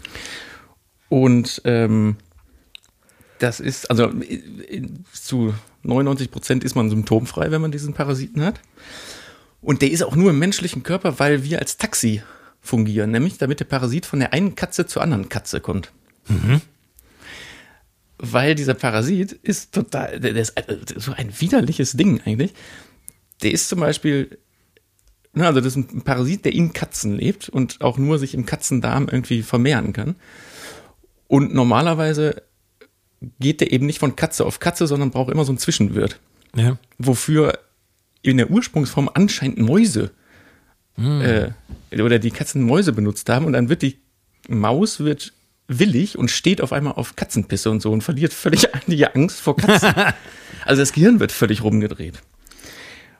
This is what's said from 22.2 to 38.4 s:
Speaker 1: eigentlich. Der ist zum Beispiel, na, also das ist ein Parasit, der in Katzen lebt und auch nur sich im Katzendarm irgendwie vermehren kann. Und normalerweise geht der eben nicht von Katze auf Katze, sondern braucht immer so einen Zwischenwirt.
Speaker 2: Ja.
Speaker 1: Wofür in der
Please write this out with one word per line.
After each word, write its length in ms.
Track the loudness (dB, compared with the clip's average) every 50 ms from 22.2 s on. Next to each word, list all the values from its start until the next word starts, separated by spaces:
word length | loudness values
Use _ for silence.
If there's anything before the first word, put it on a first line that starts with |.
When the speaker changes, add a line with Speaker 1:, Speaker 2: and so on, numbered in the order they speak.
| 0
Speaker 1:
eigentlich. 280 | -2 -2 0 -2 -2 -4 -10 -20 -20 -20 -20 -20 _ _ _ _ -20 -20 _ _ _ _ -4
Der 80 | -2 0
ist 180 | 0 0 -2 -2
zum 120 | -2 -2
Beispiel, 580 | 0 0 0 0 0 0 0 0 -2 -4 -8 -18 _ _ _ _ _ _ _ _ _ _ _ _ _ _ _ _ _ _
na, 140 | -2 2 2
also 140 | 4 4 4
das 160 | 2 2 0
ist 160 | -2 -4 -4
ein 100 | -6 -6
Parasit, 420 | -2 -2 0 0 0 -2 -2 -2 -2
der 80 | -2
in 200 | 0 0 0 0
Katzen 440 | -2 -6 -8 -8 -8 -6 -4 -4 -2
lebt 320 | -2 -2 -2 -2 -4 -6 -6
und 320 | -2 -2 -2 -2 -2 -2
auch 180 | -2 0 0 0
nur 200 | 0 0 0 0
sich 140 | -2 -4 -6
im 120 | -6 -6
Katzendarm 640 | -4 -6 -6 -4 -2 -2 -2 0 0 0 0 0 0
irgendwie 320 | -2 -2 -2 0 -2 -2
vermehren 500 | -2 0 0 2 2 2 2 0 0 -2
kann. 220 | -4 -4 -4 -6 -6 -8 _ -20 -20 -20 -20 -20 -20 -20 -18 -18 -20 -20 -20 -20 _ _ _ _ _ _ _
Und 260 | 2 4 4 4 4
normalerweise 880 | 2 2 4 4 4 4 4 2 2 0 0 0 0 0 0 0 -2 -4 -10 _ _ _ _ _ _ _ -20 _ _ _ _ _ _ -18 -18 -16 -8 -2
geht 200 | 0 0 0 2
der 120 | 0 2
eben 140 | 2 2 0
nicht 120 | 0 -2 0
von 160 | -2 -2 -2
Katze 300 | 0 -2 -2 0 0 -2
auf 160 | -2 -2 -2
Katze, 260 | -4 -2 -2 0 0
sondern 240 | 0 0 0 0 0
braucht 200 | 0 -2 -2 0
immer 120 | 0 0 0
so 60 | 0
einen 60 | -2 -2
Zwischenwirt. 640 | -2 -2 0 2 2 2 2 0 0 -2 -2 -6 _ _ _ _ _ _ 0
Speaker 2:
Ja. 220 | 2 2 2 2 0 _ _ _ -4
Speaker 1:
Wofür 600 | 0 0 0 0 0 2 2 4 4 2 0 -2 _ _ _ _ _ _ _ _ _ _ _ _
in 160 | 0 2 4
der 140 | 4